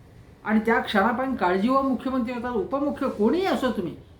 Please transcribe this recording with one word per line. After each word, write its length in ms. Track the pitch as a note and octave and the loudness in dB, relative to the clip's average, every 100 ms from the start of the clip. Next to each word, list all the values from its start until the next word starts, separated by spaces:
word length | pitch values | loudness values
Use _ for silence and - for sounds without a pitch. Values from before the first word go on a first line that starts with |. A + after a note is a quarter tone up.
| - - - - | -20 -20 -20 -12
आणि 160 | - A3 | -2 0
त्या 200 | G#3+ A#3+ | 2 0
क्षणापर्यंत 560 | B3+ G#3 G#3+ A#3+ C4 B3 | 2 2 2 0 -2 0
काळजीवाहू 480 | F3+ F#3+ G#3+ C4+ C4+ | 0 2 2 2 2
मुख्यमंत्री 460 | B3 C4 C4 A#3 | -2 -2 -2 -2
होतात, 160 | B3 A#3+ | -4 -4
उपमुख्य 580 | A#3+ F3+ C#4 D4 - C4 | -4 -2 -2 -2 -2 -4
कोणीही 380 | - G#3+ D#4+ F#4+ | 0 2 2 2
असो 240 | B3 B3+ | 0 0
तुम्ही, 260 | G#3+ E3+ - - - | -2 -6 -8 -16 -10